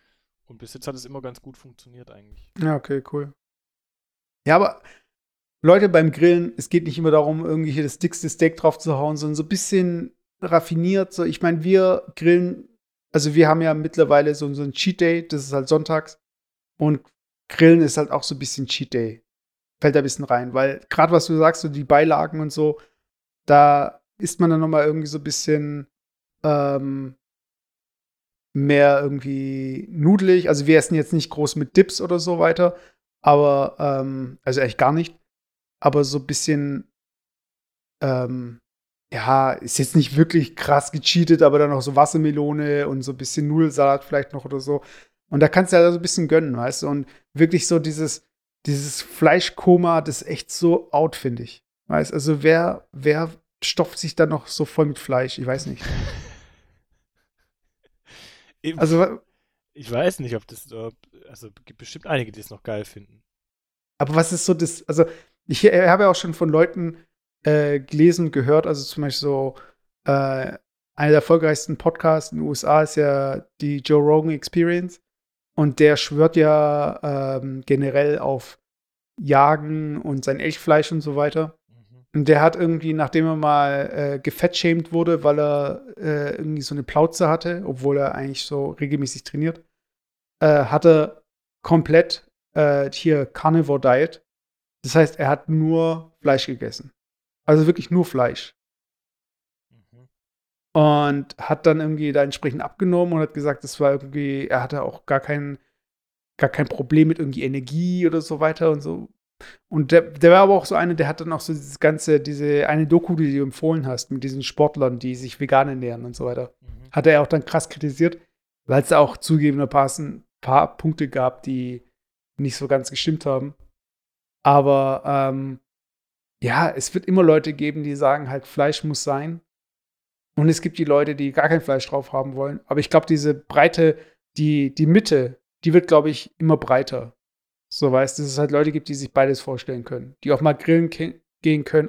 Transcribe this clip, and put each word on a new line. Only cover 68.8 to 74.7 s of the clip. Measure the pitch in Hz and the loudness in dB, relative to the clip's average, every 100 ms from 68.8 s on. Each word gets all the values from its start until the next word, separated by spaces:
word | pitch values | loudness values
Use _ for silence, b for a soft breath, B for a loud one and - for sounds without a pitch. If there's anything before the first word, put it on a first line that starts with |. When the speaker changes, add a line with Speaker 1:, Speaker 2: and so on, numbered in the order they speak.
Speaker 2:
zum | 139 - | -8 -8
Beispiel | 143 - 147 | -6 -4 -4
so, | 139 135 - b b _ _ - | -4 -4 -8 b b _ _ -2
äh, | 139 135 131 - - _ _ _ - | -2 -2 -6 -8 -12 _ _ _ -2
einer | 147 | 4
der | 151 | 4
erfolgreichsten | - 165 160 151 - 156 | 4 2 2 -2 -4 -4
Podcasts | 165 - 160 156 - | -4 -2 0 0 -2
in | 156 | -8
den | 151 | -6
U | |
S | 143 | -4
A | - 151 | 2 2
ist | 151 156 | 2 0
ja | 147 139 139 135 - - | 0 0 -4 -8 -12 -10
die | 147 143 | -6 -6
Joe | - 151 | 2 2
Rogan | 147 156 160 | 4 4 2
Experience. | 147 - 175 170 | -6 -4 -2 0